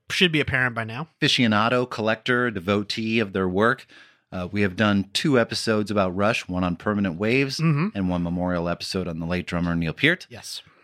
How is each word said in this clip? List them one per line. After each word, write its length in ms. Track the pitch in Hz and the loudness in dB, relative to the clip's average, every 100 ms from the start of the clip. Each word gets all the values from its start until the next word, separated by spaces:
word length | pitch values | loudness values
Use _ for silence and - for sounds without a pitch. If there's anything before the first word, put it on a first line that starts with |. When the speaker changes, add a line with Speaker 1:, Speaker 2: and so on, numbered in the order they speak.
| - | -6
Speaker 1:
should 200 | - 180 | 0 2
be 80 | 156 | 2
apparent 340 | 131 135 127 117 | 0 0 0 -2
by 80 | |
now. 240 | 113 117 160 - | -8 -8 -10 -2
Speaker 2:
Aficionado, 720 | 151 - 117 104 113 123 123 | 0 4 4 4 4 2 0
collector, 640 | - 110 113 - 123 123 | -2 0 0 0 0 0
devotee 640 | 101 85 104 104 - 110 113 | -2 0 0 0 -4 0 0
of 140 | 101 | 0
their 160 | 95 92 | 0 0
work. 380 | 92 113 131 - - - _ _ | 2 2 2 -6 -20 -20 _ _
Uh, 160 | 92 90 | -10 -6
we 100 | 101 | 0
have 120 | 101 90 | 0 2
done 340 | 107 101 95 | 2 4 0
two 260 | - 160 127 | -2 2 4
episodes 500 | 113 - - 107 104 | 2 -2 0 0 2
about 240 | 104 92 | 0 0
Rush, 320 | 92 101 - - | 2 0 0 -4
one 160 | 90 | -2
on 120 | 90 85 | -2 -2
Permanent 420 | - 104 98 82 | -2 0 0 0
Waves 400 | 107 131 135 135 | 0 0 0 0
Speaker 1:
Mm-hmm. 320 | 160 143 196 101 | 0 0 -2 -2
Speaker 2:
and 140 | 92 | -2
one 120 | 90 | 0
memorial 460 | 85 87 90 87 85 | -2 -2 -2 -2 -2
episode 400 | 85 - 95 87 | -4 -4 -4 -4
on 120 | 82 | -6
the 60 | 82 | -4
late 200 | 90 - | -4 -2
drummer 280 | 87 85 85 | -2 0 0
Neil 180 | 82 | -2
Peart. 340 | 76 143 180 - | 0 0 0 -6
Speaker 1:
Yes. 320 | 113 - - - _ | -18 -14 -16 -16 _